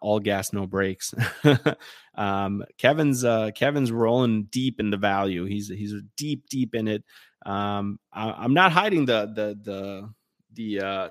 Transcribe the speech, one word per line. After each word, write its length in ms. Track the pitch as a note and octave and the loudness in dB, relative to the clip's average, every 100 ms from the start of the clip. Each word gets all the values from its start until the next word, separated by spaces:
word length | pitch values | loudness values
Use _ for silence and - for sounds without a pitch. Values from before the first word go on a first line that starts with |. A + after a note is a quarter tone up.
all 180 | G#2+ G#2+ | 0 2
gas, 320 | G#2 G2 F#2+ | 2 0 0
no 140 | G2+ F#2+ | -4 -2
brakes. 480 | G2 F#2+ F#2 - - A#2+ - | 0 0 -2 -6 -4 -4 2
<laughs> 100 | D3+ C3+ - - - - - - | 4 4 4 -2 -6 -20 -12 -4
Um, 460 | G2+ G2 G2 G2+ - - | -2 0 -2 -4 -8 0
Kevin's, 480 | B2 D3+ D3 C3 B2 | 2 4 2 2 2
uh, 260 | A2+ A2 | 2 0
Kevin's 400 | G#2 C3 D3 B2+ | 0 0 2 0
rolling 540 | A#2 A2+ B2 B2 A2 G#2 | 2 2 4 4 2 -2
deep 340 | B2+ C3 A#2 | -2 -2 -2
in 100 | G#2+ | -2
the 80 | G2+ | 0
value. 460 | G2+ G2 G2 F2+ | 2 2 0 -2
He's, 240 | F#2+ G2+ G2+ | -4 -4 -6
he's 260 | G2+ G#2 G#2 G#2 - | -8 -8 -8 -10 -8
deep, 320 | D3+ C3+ - | -6 -6 -4
deep 260 | C3+ A#2 | -2 -2
in 140 | A#2 A2 | 0 -2
it. 160 | G#2+ - - - _ - | -2 -6 -20 -20 _ -6
Um, 540 | G2 G2+ G2+ G2+ G2+ _ | -4 -2 -2 -4 -6 _
I, 180 | - A2 | -8 -8
I'm 220 | G2 A2+ | -4 2
not 180 | D3 F#3 | 4 6
hiding 340 | D#3+ G#3 F3+ C3 | 4 2 2 4
the, 200 | A2+ G#2+ G#2+ | 2 0 -2
the, 240 | G#2+ G2+ | -4 -4
the, 520 | G#2+ G2 G2 G2 G#2+ G#2+ _ _ _ | -8 -8 -8 -10 -14 -20 _ _ _
the, 260 | A2+ A2 G2+ | -10 -6 -2
uh, 300 | G2 G2 F2+ | -2 -2 -4